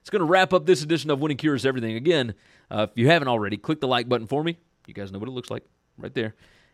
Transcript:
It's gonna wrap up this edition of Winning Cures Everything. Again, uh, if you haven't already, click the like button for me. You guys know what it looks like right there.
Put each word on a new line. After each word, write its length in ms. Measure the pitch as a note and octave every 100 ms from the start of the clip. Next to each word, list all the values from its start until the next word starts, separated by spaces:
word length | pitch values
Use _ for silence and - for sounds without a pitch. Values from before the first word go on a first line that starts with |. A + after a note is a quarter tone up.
It's 100 | -
gonna 140 | G3+
wrap 280 | D#3 F#3 F#3
up 140 | F#3 D#3
this 160 | F3
edition 280 | D3+ E3 C#3+
of 100 | C#3
Winning 160 | D#3 C3+
Cures 300 | D#3 C3+ C3
Everything. 300 | B2+ A2+ A2+
Again, 380 | C#3+ E3 F#3+ G2 _ _ _
uh, 160 | G#2+ G#2+
if 60 | -
you 120 | A#2+
haven't 200 | E3 C3+
already, 280 | A#2+ G2+ G#2
click 240 | - D#3
the 80 | C3
like 200 | B2 A#2+
button 180 | B2 A2
for 180 | C#3+
me. 140 | D#3+ E3+ _ _ -
You 80 |
guys 180 | - G2
know 60 | F#2+
what 100 | A2+
it 40 |
looks 180 | B2+ A#2+
like 140 | A2+ _ _ _ -
right 160 | D3
there. 200 | C3+ A2 - _ _ _